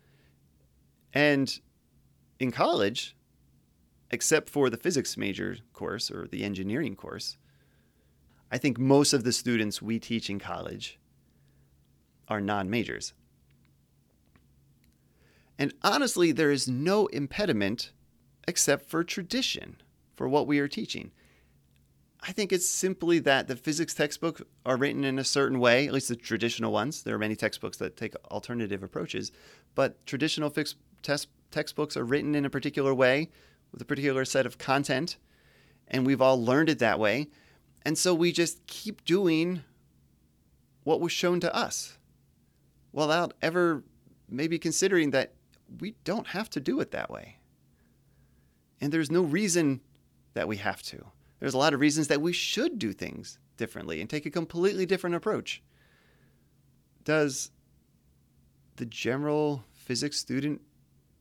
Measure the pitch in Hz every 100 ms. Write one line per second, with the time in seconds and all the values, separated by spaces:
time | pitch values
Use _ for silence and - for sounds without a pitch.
0 | _ _ _ _ _ _ _ _ _ _
1 | _ 135 147 143 131 - _ _ _ _
2 | _ _ _ - 127 127 226 339 101 120
3 | - - _ _ _ _ _ _ _ _
4 | - - - 156 - 143 131 113 180 151
5 | 98 - 104 95 95 95 - - 87 104
6 | - 101 82 98 104 95 95 123 139 98
7 | - - - - _ _ _ _ _ _
8 | _ _ _ _ - 123 147 117 131 139
9 | 143 143 117 113 123 113 104 - 101 113
10 | - 117 - 98 95 87 90 98 - -
11 | _ _ _ _ _ _ _ _ _ _
12 | _ _ - 107 101 104 95 117 101 53
13 | - - _ _ _ _ _ _ _ _
14 | _ _ _ _ _ _ _ _ _ _
15 | _ _ _ _ _ - 139 - 190 262
16 | 269 - 175 135 151 139 131 127 160 208
17 | 202 135 143 - 202 110 98 113 - _
18 | _ _ _ _ - - - 143 - 160
19 | 175 - 180 247 247 - 50 - _ _
20 | _ - 131 143 120 147 143 - - -
21 | - - _ _ _ _ _ _ _ _
22 | _ _ - 180 196 185 - - 190 185
23 | 170 170 143 135 120 123 - 156 160 -
24 | 151 - 170 160 - _ 120 127 143 135
25 | 139 135 131 143 131 131 120 120 143 131
26 | - 117 - 110 117 113 110 104 120 165
27 | 113 110 107 107 110 - 104 - 95 -
28 | 110 - - 104 - 120 107 98 95 156
29 | 170 107 101 - - - _ - 135 -
30 | - 139 156 156 151 151 147 - _ _
31 | - 147 - _ _ - - - 147 131
32 | 120 143 147 147 139 139 147 143 135 131
33 | 127 139 165 _ - _ _ 123 120 139
34 | 143 131 131 135 123 - - 135 143 131
35 | 170 - _ _ _ _ _ _ - 127
36 | 127 127 131 131 117 135 160 131 117 87
37 | 107 117 147 - _ _ _ _ - 156
38 | 185 170 175 170 165 - - - - -
39 | - 180 185 160 170 180 - _ _ _
40 | _ _ _ _ _ _ _ _ 143 147
41 | 170 - 180 175 170 - - - - -
42 | _ _ _ _ _ _ _ _ _ 139
43 | 151 165 170 - 156 175 170 147 - _
44 | _ _ - 117 160 165 165 151 190 185
45 | 147 135 - _ _ _ - 120 113 -
46 | - 214 240 180 220 156 127 262 - 69
47 | 53 57 - - _ _ _ _ _ _
48 | _ _ _ _ _ _ _ - 147 165
49 | 143 170 170 160 208 170 151 131 _ _
50 | _ _ _ - 85 104 104 95 - -
51 | - - _ - 139 127 151 139 147 147
52 | 147 147 165 175 - 202 330 254 110 95
53 | 87 - - - _ - 113 - 80 80
54 | - 147 151 170 160 170 185 185 175 185
55 | 180 170 214 165 - - _ _ _ _
56 | _ _ _ _ _ _ _ _ _ _
57 | - 156 147 131 - _ _ _ _ _
58 | _ _ _ _ _ _ _ - 120 -
59 | - 135 147 151 151 139 - _ - 120
60 | 143 - - 127 143 147 _ _ _ _
61 | _ _